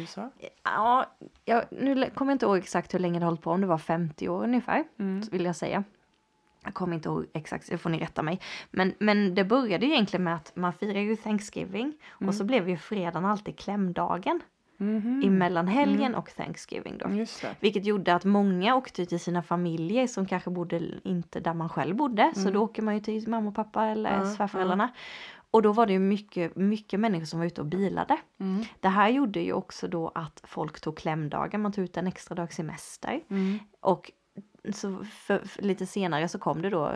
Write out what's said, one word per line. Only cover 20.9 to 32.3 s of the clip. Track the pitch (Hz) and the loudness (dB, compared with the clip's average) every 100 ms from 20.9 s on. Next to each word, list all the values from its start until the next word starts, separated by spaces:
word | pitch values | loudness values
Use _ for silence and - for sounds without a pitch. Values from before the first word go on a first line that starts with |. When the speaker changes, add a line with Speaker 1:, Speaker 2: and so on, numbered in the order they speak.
| - | -6
Speaker 2:
inte | - 180 165 - | -4 -4 -4 -4
där | 170 | -2
man | 165 165 | -2 -2
själv | 165 139 208 | -2 0 0
bodde. | 294 208 285 | 0 4 4
Så | 220 | 4
Speaker 1:
Mm. | 190 | 0
Speaker 2:
då | 196 | 2
åker | 214 - | 0 0
man | 214 | -2
ju | 208 | -2
till | 208 220 220 | -2 -4 -2
mamma | 226 208 | -2 -2
och | |
pappa | 202 214 214 220 | -4 -4 0 0
eller | 214 208 202 | 0 0 0
Speaker 1:
Ja, | 196 | 0
Speaker 2:
svärföräldrarna. | 208 208 - 190 185 240 | -2 -2 0 0 2 0
Speaker 1:
ja. | - - - - - _ | -2 -16 -14 -16 -18 _
Speaker 2:
Och | 220 | 6
då | 214 | 6
var | 208 226 | 6 4
det | |
ju | 190 | 6
mycket, | 190 202 208 - 165 - | 4 2 -2 -4 -2 2
mycket | 196 214 - 226 | 2 0 -2 0
människor | 226 175 | 0 0
som | 160 165 | -2 -2
var | 170 | -4
ute | - | -4
och | 147 | -4
bilade. | 185 196 175 175 311 - - | 0 0 0 0 0 -2 -8
Speaker 1:
Mm. | 190 190 220 - | -2 -2 -4 -2
Speaker 2:
Det | 190 | 2
här | 190 208 | 4 4
gjorde | 262 269 185 | 4 2 0
ju | 180 | -2
också | 185 - - 180 | -2 -4 -8 -6
då | 175 165 | -4 -4
att | - 160 - | -6 -8 -12
folk | - - 156 - | -14 -6 -6 -6
tog | - 151 | -8 -4
klämdagar, | 170 156 151 151 - 208 | -2 -2 -2 -2 -4 -2
man | 208 | -2
tog | 202 | -2
ut | 180 - | -4 -2
en | 185 | -4
extra | - - | -6 -10